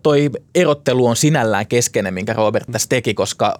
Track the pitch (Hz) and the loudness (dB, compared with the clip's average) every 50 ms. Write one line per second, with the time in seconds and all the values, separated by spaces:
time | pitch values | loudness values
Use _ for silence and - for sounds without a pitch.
0 | - 156 147 143 147 143 120 - - _ - 170 180 165 147 143 - 135 127 127 | 0 2 2 2 2 0 -2 -6 -10 _ 0 0 2 2 0 -2 0 -2 0 2
1 | 123 120 117 - - 151 160 147 117 110 104 98 104 - - 120 - - - 120 | 2 2 2 2 0 0 2 2 0 0 0 0 -2 0 0 0 0 0 -2 -2
2 | 98 95 92 90 95 110 113 110 110 104 113 127 - - 117 107 - - 131 127 | -2 -2 -4 -6 -4 -4 -2 0 0 2 0 0 -4 -4 -6 -6 -2 -2 -2 -2
3 | 117 123 104 - 95 - - - 120 104 - - | 0 -2 -2 -2 -2 -4 -2 -2 -2 -2 -2 -2